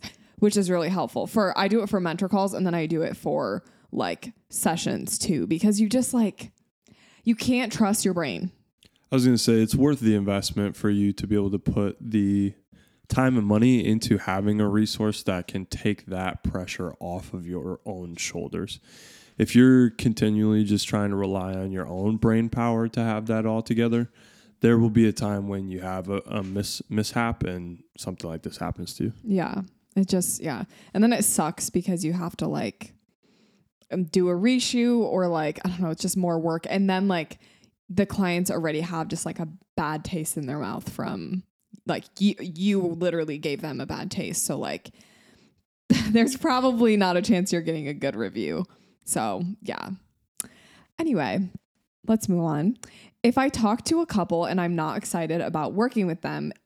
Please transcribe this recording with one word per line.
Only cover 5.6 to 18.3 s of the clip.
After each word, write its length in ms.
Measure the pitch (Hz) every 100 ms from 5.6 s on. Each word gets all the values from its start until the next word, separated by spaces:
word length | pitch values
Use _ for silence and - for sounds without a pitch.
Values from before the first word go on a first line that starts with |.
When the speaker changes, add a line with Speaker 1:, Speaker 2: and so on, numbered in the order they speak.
| 208 202
Speaker 1:
you 80 | 214
just, 260 | 240 247
like, 380 | 247 214 - - _ _ _ _ _ _ _
you 100 | - 233
can't 360 | - 247 247
trust 320 | - 208 214
your 100 | 196
brain. 380 | 175 151 87 185 - _ _ _ _ -
Speaker 2:
I 40 | 135
was 80 | 127
gonna 120 | 117
say 240 | - 113
it's 140 | 110 -
worth 260 | 139 143
the 140 | 110 104
investment 600 | 98 98 - - 104 -
for 140 | 107
you 240 | 101 101
to 120 | 101 101
be 80 | 104
able 160 | 98
to 80 | 98
put 380 | - 107 101 -
the 520 | 117 107 98 101 98 - _ - _ _ -
time 300 | - 131 127
and 80 | 104
money 400 | 104 123 123 104
into 320 | 110 - 104
having 420 | - 95 101 104
a 80 | 104
resource 540 | 104 107 - 110 107
that 240 | - 92 90
can 180 | 98 92
take 420 | - 107 101 -
that 360 | 92 92 92
pressure 500 | - 95 87 - 87 -
off 340 | 90 90 -
of 120 | 92 87
your 340 | 90 90 92 -
own 300 | 92 87 85
shoulders. 640 | -